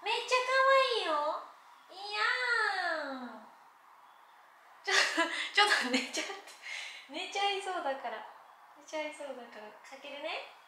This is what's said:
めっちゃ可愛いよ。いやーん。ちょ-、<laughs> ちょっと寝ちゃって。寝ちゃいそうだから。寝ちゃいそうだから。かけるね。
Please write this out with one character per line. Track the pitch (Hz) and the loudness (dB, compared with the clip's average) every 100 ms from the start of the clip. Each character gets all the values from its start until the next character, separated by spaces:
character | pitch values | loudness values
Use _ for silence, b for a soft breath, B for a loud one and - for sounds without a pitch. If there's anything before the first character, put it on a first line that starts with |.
め | 403 | -2
っ | 480 466 | -2 2
ち | |
ゃ | 508 | 2
可 | 508 539 523 | 4 4 8
愛 | 539 508 453 | 8 6 2
い | 349 | 0
よ。 | 302 294 349 - - - - - | 0 0 -2 -8 -20 -20 -20 -20
い | 359 403 | -14 -8
や | 415 440 508 494 466 415 381 359 320 285 | -2 0 0 2 2 2 0 0 -2 -4
ー | 262 | -6
ん。 | 247 220 220 - - - - - - - - - - - - - | -10 -12 -18 -20 -20 -20 -20 -20 -20 -20 -20 -20 -20 -20 -20 -12
ち | - | 2
ょ-、 | |
<laughs> | - - - 330 - - - | 4 4 2 0 0 0 6
ち | |
ょ | 415 | 6
っ | |
と | - 247 | 6 4
寝 | 262 - | 0 0
ち | - | -4
ゃ | |
っ | 311 | -6
て。 | 403 - - B B B B - | -8 -12 -16 B B B B -12
寝 | 294 381 | -8 -6
ち | 403 | 0
ゃ | 403 | 0
い | 392 | 0
そ | 381 | -2
う | 359 | -2
だ | 294 269 | -2 -4
か | 240 | -4
ら。 | 220 - - - - - - | -8 -12 -18 -20 -20 -20 -20
寝 | 294 | -10
ち | 311 | -6
ゃ | |
い | 302 | -6
そ | 294 | -6
う | 285 | -10
だ | 247 | -10
か | 233 220 | -12 -14
ら。 | 214 208 - | -16 -18 -18
か | 269 | -16
け | 285 | -14
る | 277 | -10
ね。 | 311 392 - - | -8 -8 -10 -18